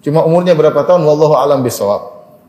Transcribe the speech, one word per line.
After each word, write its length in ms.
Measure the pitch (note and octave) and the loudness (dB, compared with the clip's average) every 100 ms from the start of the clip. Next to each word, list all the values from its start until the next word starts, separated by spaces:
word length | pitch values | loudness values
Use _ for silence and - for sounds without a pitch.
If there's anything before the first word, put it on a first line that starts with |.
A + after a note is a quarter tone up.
Cuma 160 | - D#3 D#3+ | -2 -2 0
umurnya 240 | E3+ F3+ | 0 0
berapa 320 | D#3+ D3+ C#3+ | 2 2 0
tahun, 160 | D3 F3 | 0 0
wallahu 300 | D3+ D3+ D#3 | 2 2 2
alam 320 | C#3+ C#3+ C#3 | 2 0 -2
bisawab. 640 | B2 - G2+ G2+ - - - - | -2 -4 -4 -4 -8 -20 -20 -20